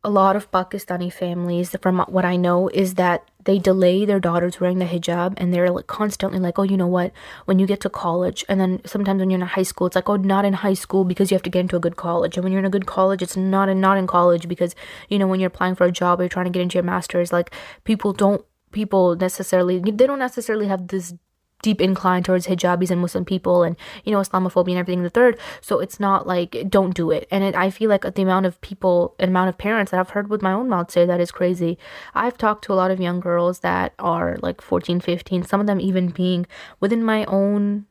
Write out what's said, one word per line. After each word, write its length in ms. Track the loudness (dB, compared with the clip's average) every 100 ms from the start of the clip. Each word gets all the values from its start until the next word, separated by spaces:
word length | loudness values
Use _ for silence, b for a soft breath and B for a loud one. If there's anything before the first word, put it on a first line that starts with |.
a 60 | 2
lot 260 | 4 4
of 160 | 2 -2
Pakistani 640 | -4 -2 -10 -6 -6 -6
families, 640 | -6 -6 -4 -2 -2 -4 -2
from 160 | 0 2 2
what 160 | 2
I 100 | 2
know, 340 | 2 2 2 2
is 260 | 0 0
that 360 | 2 2 0 _ _
they 140 | 0 2
delay 480 | 4 4 4 4 2
their 140 | 2
daughters 380 | 2 0 0 0
wearing 200 | -2 0
the 80 | -2
hijab, 480 | -2 -2 -2 -2 -2
and 160 | 0
they're, 180 | 2 2
like, 180 | 0 -6
constantly 500 | -4 -4 -2 -4 -2
like, 200 | -2 0
"Oh, 40 |
you 160 | 0 2
know 80 | 2
what, 260 | 0 -2 B B B
when 140 | 0 2
you 80 | 2
get 140 | 0
to 100 | -4
college," 520 | -4 -2 0 -2 -4 -4
and 100 | 0
then 220 | 0 -2 -6
sometimes 340 | -4 0 0
when 80 | 0
you're 120 | 0
in 60 | -2
high 160 | -2
school, 240 | -2 -2 -2
it's 100 | 0
like, 120 | 0
"Oh, 80 | 0
not 300 | 2 2 2
in 80 |
high 180 | 0 0
school 320 | -2 0 0
because 260 | 0 0 2
you 40 |
have 80 | 2
to 80 | 0
get 100 | -2
into 160 | 0 -2
a 40 |
good 160 | -2 -4
college." 420 | -4 0 0 -2
And 60 |
when 80 | -2
you're 80 | 0
in 60 | 0
a 40 |
good 160 | -2 -2
college, 340 | 0 0 0
it's 160 | -4 -2
not 320 | 0 2 2
in, 100 | 2
not 200 | 4 2
in 80 | 2
college 420 | 4 4 2 -2
because, 260 | -4 -4 -4 B B B
you 80 | 0
know, 80 | 0
when 120 | 0
you're 100 | -2
applying 260 | 0 -2
for 100 | 2
a 80 | 2
job 260 | 2 0 2
or 40 |
you're 80 | 0
trying 160 | -2 -2
to 40 |
get 120 | -2
into 160 | 0 0
your 60 |
master's, 460 | 0 -2 -2 -2 0
like, 220 | 0 -2 B B B
people 300 | -2 0 0
don't, 280 | 2 2 2 -6 _ _
people 440 | -6 0 4 4 2
necessarily, 640 | -2 -4 0 2 2 0
they 260 | -2 2 2
don't 120 | 2
necessarily 500 | -4 -4 -4 -2 -2
have 200 | -2 -4
this 240 | -8 -8 -16 _ _ _ _
deep 180 | -2 2
incline 420 | 0 2 0 0
towards 240 | 2 0 0
hijabis 440 | -2 0 0 0
and 100 | 0
Muslim 240 | 0 -4
people 380 | -4 -4 2 2
and, 140 | 2 -2 B B
you 80 | -2
know, 80 | -2
Islamophobia 500 | 0 -2 0 0 0
and 80 | -2
everything 240 | -2 -2
the 80 | 0
third. 280 | 4 4 2 B B
So 180 | -4 -2
it's 220 | -2 -2
not 260 | 0 0 0
like, 380 | -2 -2 -6 0
don't 260 | 2 2
do 160 | 0 0
it. 180 | 0 0
And 140 | 0
it, 100 | 0
I 160 | 2 0
feel 200 | 0 2
like 120 | 2
the 200 | 0 0
amount 240 | 2 2 0
of 140 | -4
people, 540 | -16 -2 2 2 2 -2
the 80 | 0
amount 220 | 2 0
of 100 | -2
parents 320 | -2 -2 0
that 100 | -2
I've 100 | -2
heard 180 | -4 -4
with 120 | -2
my 100 | -2
own 160 | -2 0
mouth 220 | -2 0
say 140 | 2 2
that 140 | 2
is 100 | -2
crazy. 480 | 0 -2 0 -2 -4 B B B
I've 240 | -2 -2 0
talked 260 | -2 -2
to 80 | 0
a 20 |
lot 160 | 0 2
of 100 | 0
young 200 | -2 -2
girls 400 | 0 0 0 -2
that 340 | -2 -2 -2 -4
are, 400 | -4 -2 -2 -4
like, 200 | -6 -8
fourteen, 400 | -4 -4 -2 -4
fifteen, 420 | -2 -6 -4 -6
some 180 | -2 -2
of 60 | 0
them 140 | 0
even 280 | 0 0 -2
being 380 | -2 -2 -2 -4 B B B
within 240 | -2 0
my 200 | 0 0 0
own 600 | 0 2 0 0 -2 -8